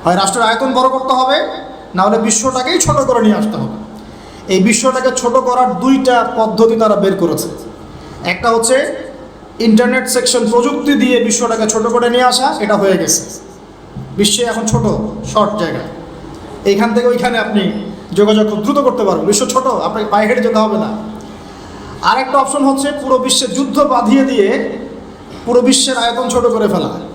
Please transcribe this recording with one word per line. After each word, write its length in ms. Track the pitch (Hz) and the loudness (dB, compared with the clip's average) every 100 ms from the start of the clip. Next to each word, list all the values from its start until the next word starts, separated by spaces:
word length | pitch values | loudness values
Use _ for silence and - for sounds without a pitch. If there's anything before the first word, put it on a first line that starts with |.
হয় 120 | 160 185 | 2 2
রাষ্ট্রের 300 | 196 240 220 | 0 2 2
আয়তন 260 | 233 262 | 2 0
বড় 160 | 254 262 | 2 2
করতে 260 | 262 262 | 0 0
হবে, 320 | 254 262 294 - - - - - | 0 2 0 -2 -8 -12 -16 -6
না 80 | 180 | 0
হলে 160 | 202 220 | 2 2
বিশ্বটাকেই 600 | 220 - 254 254 254 359 | 2 0 0 -2 0 0
ছোট 180 | - 294 | 2 2
করে 260 | 262 233 | 2 2
নিয়ে 140 | 214 202 | 2 2
আসতে 200 | 214 - | -2 -4
হবে। 300 | - - - - - - - - - | -6 -8 -14 -18 -18 -20 -20 -16 -2
এই 80 | 190 | 2
বিশ্বটাকে 480 | 202 220 262 254 247 247 | 4 4 2 2 0 0
ছোট 200 | 233 254 | 2 2
করার 440 | 247 247 254 180 | 2 2 2 2
দুইটা 520 | 254 269 262 240 220 220 | 2 4 4 2 2 0
পদ্ধতি 440 | 220 180 226 220 | 0 4 4 4
তারা 160 | 220 196 | 2 4
বের 200 | 190 185 | 2 2
করেছে। 320 | 165 - - - - - - - - - | 0 -2 -6 -10 -16 -18 -18 -18 -18 -8
একটা 260 | 175 185 233 | -6 -2 0
হচ্ছে 560 | 226 226 262 302 - - - - - - - | 0 2 2 0 -6 -10 -14 -18 -20 -20 -2
ইন্টারনেট 500 | 226 214 247 262 - | 4 4 4 0 0
সেকশন 420 | - - 247 214 | -2 0 0 2
প্রযুক্তি 420 | 240 240 277 285 | 2 2 0 0
দিয়ে 280 | 277 247 247 | 2 2 2
বিশ্বটাকে 500 | 214 214 233 226 214 | 2 0 0 0 0
ছোট 160 | 220 233 | 0 0
করে 240 | 240 240 | 0 2
নিয়ে 140 | 247 | 2
আসা, 300 | 254 247 269 311 | 2 2 0 -2
এটা 160 | 208 202 | 0 2
হয়ে 220 | 196 185 | 2 2
গেছে। 420 | 160 - - - - - - - - - - - | 0 -2 -4 -14 -16 -20 -20 -20 -18 -16 -10 -2
বিশ্বে 280 | 208 - | 0 0
এখন 220 | 240 214 220 | -2 -2 -2
ছোট, 160 | 233 214 208 - - - | 0 0 -2 -6 -8 -2
শর্ট 320 | 214 190 - | 0 0 0
জায়গা, 200 | 165 160 - - - - - - - - | -4 -4 -8 -12 -16 -16 -16 -16 -16 -4
এইখান 300 | 196 202 233 | 0 2 2
থেকে 120 | 226 240 | 2 2
ওইখানে 320 | 247 254 226 | 0 0 -2
আপনি 540 | 208 208 185 - - - - | 0 0 -2 -4 -10 -14 -4
যোগাযোগ 380 | 175 208 214 214 | 2 4 4 2
খুব 120 | 202 | 0
দ্রুত 160 | 214 285 | 0 2
করতে 260 | 254 247 | 0 0
পারবেন, 220 | 196 165 190 | 0 0 0
বিশ্ব 200 | 208 254 | 0 0
ছোট, 200 | 254 262 | 0 0
আপনাকে 400 | 202 160 220 208 | -2 -2 -4 0
পায়ে 180 | 202 214 | 2 2
হেঁটে 140 | 247 | 2
যেতে 160 | 220 214 | 2 2
হবে 200 | 220 214 | 2 0
না। 100 | - - - - - - - - - - - - | -2 -6 -10 -12 -14 -16 -18 -18 -18 -16 -16 -4
আর 160 | 175 247 | 0 0
একটা 200 | 269 285 | 2 0
অপশন 260 | 269 294 | 2 2
হচ্ছে 280 | 269 269 285 294 | 2 2 -2 -4
পুরো 160 | 262 262 | 0 0
বিশ্বে 280 | 254 - 269 | 2 0 0
যুদ্ধ 340 | - 269 285 | -2 0 2
বাঁধিয়ে 440 | 277 247 214 269 | 2 2 4 4
দিয়ে 540 | 269 220 196 254 - - - - - - - - | 4 2 2 2 -4 -8 -12 -14 -18 -18 -18 -10
পুরো 160 | 233 247 | 2 4
বিশ্বের 380 | 262 262 269 247 | 4 2 0 0
আয়তন 300 | 233 240 247 | 0 -2 -2
ছোট 180 | 247 233 | 2 2
করে 220 | 214 208 | 2 0
ফেলা। 220 | 180 151 - - | 0 -2 -6 -12